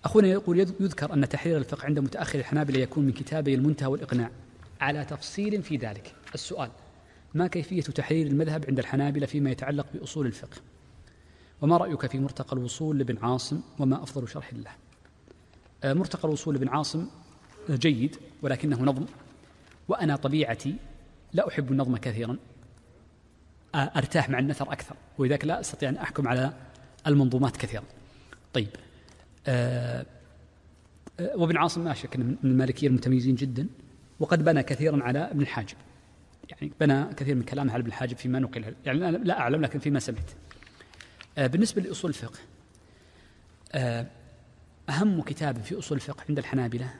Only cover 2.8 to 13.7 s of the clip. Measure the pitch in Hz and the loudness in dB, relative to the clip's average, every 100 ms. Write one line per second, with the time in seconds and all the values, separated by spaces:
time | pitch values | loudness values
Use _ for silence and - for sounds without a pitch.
2.8 | 127 156 139 - 139 156 143 135 143 147 | 0 2 0 0 -4 -2 2 4 4 2
3.8 | 135 139 - 123 113 - - - - - | 0 -2 0 0 -2 -6 -20 -20 -20 -2
4.8 | 139 147 135 147 - - 202 208 160 147 | 0 0 -4 -8 -8 -4 -2 -2 -2 -4
5.8 | 110 107 - - - - - 185 120 - | -4 -8 -14 -20 -12 -12 -8 -6 -8 -10
6.8 | - - - - - 151 180 175 147 185 | -20 -20 -20 -20 -8 -2 -2 -2 -2 -4
7.8 | 147 143 139 160 151 139 156 156 151 135 | -2 -4 0 2 4 2 2 -2 0 0
8.8 | 135 139 143 143 135 151 139 127 135 143 | 2 2 2 0 0 2 0 0 -2 -2
9.8 | 139 - - 156 131 - - - - - | -4 -8 -8 -2 -2 -2 -14 -18 -20 -20
10.8 | - - - - - - - - 147 170 | -20 -20 -20 -20 -20 -20 -20 -2 4 4
11.8 | 190 143 131 135 135 - 131 131 123 - | 4 -2 -4 -2 -4 -4 -4 -4 -4 -4
12.8 | 156 147 127 113 117 127 - 151 - | 0 0 0 -2 0 0 -2 -6 -6